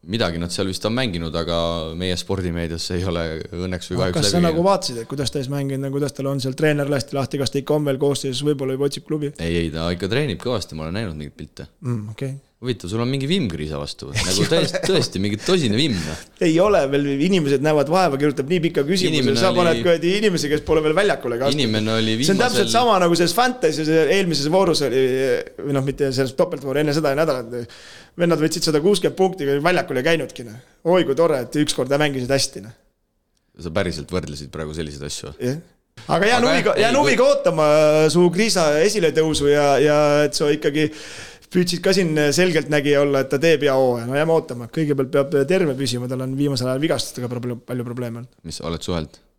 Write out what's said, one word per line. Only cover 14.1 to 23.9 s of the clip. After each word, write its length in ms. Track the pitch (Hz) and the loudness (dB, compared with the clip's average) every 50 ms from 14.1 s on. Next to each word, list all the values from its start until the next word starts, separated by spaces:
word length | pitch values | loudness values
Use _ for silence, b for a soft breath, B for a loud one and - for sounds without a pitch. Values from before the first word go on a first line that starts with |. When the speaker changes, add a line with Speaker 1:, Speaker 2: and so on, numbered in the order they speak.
Speaker 1:
või? 80 | - 107 | -6 -4
Speaker 2:
<laughs> 0 | |
Speaker 1:
Nagu 220 | - - 95 - - | -2 -2 0 0 0
Speaker 2:
Ei 20 | |
ole. 40 | - | 2
Speaker 1:
tõesti, 300 | - - - - - - - | 2 0 0 0 -2 -4 -2
tõesti 360 | - 190 170 123 - - 95 95 | 0 2 2 0 0 -2 -4 -2
mingi 140 | 104 104 104 | -2 -2 -4
tosine 380 | - - 185 185 151 117 101 113 | -2 0 0 2 2 2 2 2
vimm, 140 | 147 160 117 | 0 0 0
noh. 280 | 90 80 76 78 - - - _ - 185 | -2 -4 -6 -8 -10 -14 -18 _ -2 0
Speaker 2:
Ei 140 | 175 160 160 | 2 4 4
ole 220 | 185 214 202 180 143 135 139 | 4 4 4 2 2 2 0
veel, 140 | 143 143 143 139 139 143 | 0 0 0 0 0 2
inimesed 380 | 185 196 185 156 139 139 135 135 | 2 2 2 2 2 0 2 2
näevad 240 | 151 156 151 139 147 | 2 2 2 2 2
vaeva, 300 | 160 190 185 170 139 135 | 2 2 2 2 0 2
kirjutab 300 | 143 151 139 127 135 135 180 | 0 0 0 -2 -2 0 0
nii 60 | 180 151 | 0 0
pika 160 | 170 170 160 139 | 0 0 0 0
küsimuse, 300 | 143 185 196 180 170 156 | 0 0 0 2 2 2
Speaker 1:
Inimene 260 | 151 131 120 - - | 2 2 2 2 4
Speaker 2:
sa 80 | - 190 | 2 2
Speaker 1:
oli 120 | - 180 175 | 2 4 2
Speaker 2:
paned 160 | 170 - 117 | 2 2 2
kuradi 300 | 113 107 - 156 156 170 190 208 | 2 2 2 2 2 0 0 2
inimesi, 320 | 214 208 180 156 135 147 135 | 2 2 0 0 0 0 -2
kes 120 | 151 147 | -2 0
pole 160 | - 160 160 156 | 2 0 2 2
veel 80 | 151 151 175 | 2 2 2
väljakule 400 | 208 202 160 131 - 127 117 120 | 2 2 0 0 -2 -4 -4 -2
ka 80 | 127 139 | 0 0
astunud. 80 | 139 | 0
Speaker 1:
Inimene 380 | 147 131 117 107 110 107 107 110 | 0 0 0 0 0 0 0 0
oli 240 | 113 113 110 110 113 | 0 0 0 0 0
Speaker 2:
See 160 | 131 156 190 | 2 0 2
on 80 | 185 247 | 2 2
täpselt 240 | 247 220 123 - | 0 2 0 0
Speaker 1:
viimasel 80 | 170 - | 2 2
Speaker 2:
sama 240 | 233 247 240 214 185 | 2 4 4 4 4
nagu 160 | 180 170 170 | 4 4 4
selles 160 | 160 180 165 - - | 4 2 2 2 2
Fantasy, 480 | 240 262 254 254 - 165 156 139 156 | 2 2 0 0 0 0 0 0 0
see 140 | 151 | 2